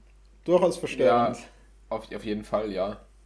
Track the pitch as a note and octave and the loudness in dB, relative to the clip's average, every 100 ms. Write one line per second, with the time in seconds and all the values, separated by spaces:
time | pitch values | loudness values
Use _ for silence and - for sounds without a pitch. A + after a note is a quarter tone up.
0 | _ _ _ _ - F3 F3+ F3+ D3 C3 | _ _ _ _ 2 4 4 0 -6 0
1 | C3 A#2+ A#2 - - - _ _ _ A2 | 4 4 2 -2 -12 -20 _ _ _ -10
2 | - G#2+ A2 G#2+ G#2 G#2 G#2+ F#2+ G2 G#2+ | -8 -12 -6 -8 -4 -4 -4 -4 -4 -6
3 | - _ | -16 _